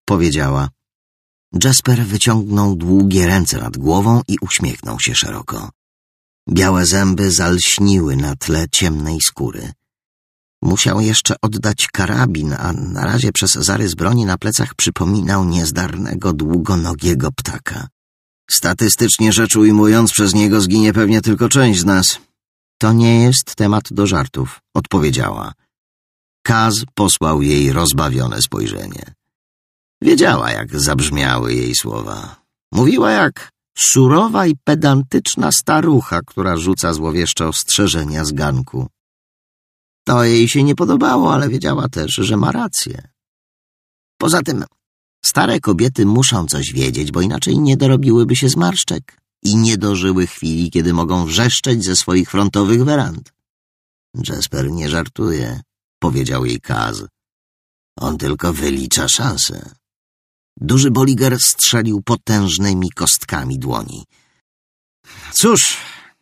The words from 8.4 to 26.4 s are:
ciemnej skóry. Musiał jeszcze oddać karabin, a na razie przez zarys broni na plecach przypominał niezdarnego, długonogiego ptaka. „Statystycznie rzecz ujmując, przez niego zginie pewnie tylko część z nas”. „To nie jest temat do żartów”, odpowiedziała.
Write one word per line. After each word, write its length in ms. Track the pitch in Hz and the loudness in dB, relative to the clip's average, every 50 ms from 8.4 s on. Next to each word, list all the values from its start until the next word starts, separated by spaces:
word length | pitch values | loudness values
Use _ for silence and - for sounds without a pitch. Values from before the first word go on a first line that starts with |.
| - - 80 78 82 - | -4 -2 -2 -2 -2 -2
ciemnej 500 | - - 92 82 78 76 76 78 82 78 | -2 -2 0 0 -2 -2 -4 -4 -4 -2
skóry. 500 | - - - - 69 57 - - 60 64 - _ _ _ _ _ _ _ _ _ _ _ _ _ _ _ _ - | -4 -4 -4 -4 -8 -8 -8 -10 -12 -14 -16 _ _ _ _ _ _ _ _ _ _ _ _ _ _ _ _ -4
Musiał 400 | - 87 92 - - - 92 104 | 0 0 0 2 2 0 2 2
jeszcze 340 | 110 110 110 - - - 113 - | 2 2 0 0 0 -2 -4 -2
oddać 460 | - 104 107 104 - 104 101 - - | -4 -4 -4 -2 -2 -2 -2 -2 -4
karabin, 680 | - - - 92 - 110 120 127 120 85 78 76 76 71 | -6 -2 -4 -2 -2 0 0 0 0 0 -2 -4 -4 -4
a 200 | - - 87 85 | -4 -4 -4 -4
na 320 | - - 90 90 92 - | -4 -6 -8 -6 -4 -2
razie 260 | 90 110 120 127 107 | -2 0 0 0 0
przez 200 | - - 98 95 | 0 0 0 0
zarys 440 | - - - - 98 110 110 92 82 | -2 0 0 -2 0 0 -2 -2 -2
broni 300 | - 82 98 123 120 110 | -2 0 0 2 2 0
na 120 | 95 90 | 0 -2
plecach 380 | - - 107 110 - 117 - - | -2 -2 -4 -2 -2 -4 -4 -4
przypominał 720 | - - 117 - - 92 90 101 107 87 87 101 95 92 | -4 -4 -2 -2 -2 -2 0 0 0 0 0 0 0 2
niezdarnego, 880 | 85 85 87 82 78 - 90 90 - 85 87 101 - - 90 - 92 78 | 2 0 0 0 -2 -2 -4 -6 -6 -6 -6 -6 -6 -6 -4 -2 -2 -2
długonogiego 1000 | 73 78 78 85 87 78 92 95 87 82 85 85 76 85 90 85 67 - - | -2 -2 0 0 -2 0 0 0 0 0 -2 -4 -2 -2 -2 0 0 -2 -4
ptaka. 560 | 135 - - - - - - - - - - - _ _ _ _ _ _ _ _ _ _ _ - | -6 -6 -10 -10 -10 -8 -10 -10 -10 -10 -12 -14 _ _ _ _ _ _ _ _ _ _ _ -2
„Statystycznie 800 | - - - 85 92 - 113 101 - - 120 104 - - 110 110 92 | -2 0 0 0 0 2 2 2 2 2 2 2 4 4 4 4 4
rzecz 220 | 110 113 104 - | 4 2 2 4
ujmując, 560 | 107 107 107 104 107 107 107 110 117 117 104 | 6 6 6 6 6 6 6 6 6 4 4
przez 220 | - - 104 95 90 | 2 2 2 2 4
niego 280 | 104 104 101 107 107 | 4 4 4 4 2
zginie 320 | 95 90 101 110 107 107 90 | 2 2 2 4 4 4 4
pewnie 280 | 110 107 101 110 110 | 2 2 4 2 2
tylko 280 | - 113 104 - 120 110 | 2 2 0 2 2 2
część 300 | - 139 131 117 101 90 | 4 4 4 4 2 2
z 60 | 87 | 2
nas”. 340 | 101 98 95 - - - - _ _ _ _ _ _ _ _ _ _ _ | 2 2 2 2 0 -2 -4 _ _ _ _ _ _ _ _ _ _ _
„To 160 | - 110 110 113 | -2 2 2 4
nie 280 | 117 117 117 117 117 | 4 6 6 6 6
jest 340 | 120 123 127 - - - - | 6 4 4 2 -2 -4 -4
temat 280 | - 107 101 107 104 - - | -2 0 0 0 0 -2 -4
do 160 | - 101 104 | -2 0 0
żartów”, 520 | 98 98 76 65 - - 69 65 - - - _ _ - | 2 0 0 -2 -4 -6 -6 -8 -8 -8 -18 _ _ -6
odpowiedziała. 800 | - - - - 90 73 73 64 60 57 50 50 52 50 - - _ _ _ _ _ _ _ _ _ _ _ _ _ _ _ _ _ | -4 -4 0 0 0 2 2 0 -2 -2 -4 -4 -8 -10 -12 -14 _ _ _ _ _ _ _ _ _ _ _ _ _ _ _ _ _